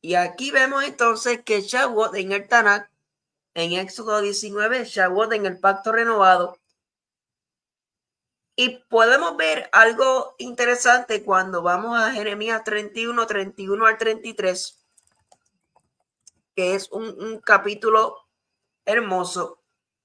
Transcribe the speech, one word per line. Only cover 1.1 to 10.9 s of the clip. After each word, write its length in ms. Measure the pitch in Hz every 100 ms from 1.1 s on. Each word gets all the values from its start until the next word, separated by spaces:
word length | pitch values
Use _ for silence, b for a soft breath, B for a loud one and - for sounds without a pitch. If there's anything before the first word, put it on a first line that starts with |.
| 220 247 233
que 200 | - 208
Shavuot 520 | 196 247 262 214 220 208
en 160 | 190
el 160 | 196 202
Tanakh, 420 | 240 208 202 - _ _ _ _ _ _
en 180 | 170 170
Éxodo 480 | 175 190 - 220 214
diecinueve, 640 | 202 196 214 202 214 254
Shavuot 480 | 233 208 185 185 220
en 140 | 220 196
el 120 | 180
pacto 340 | 196 196 220
renovado. 680 | 226 233 214 190 180 180 - _ _ _ _ _ _ _ _ _ _ _ _ _ _ _ _ _ _ _ -
Y 240 | 254 247 _
podemos 460 | 226 226 269 339 320
ver 320 | 320 311 -
algo 600 | - 226 233 262 262 - -
interesante 840 | 247 240 240 240 247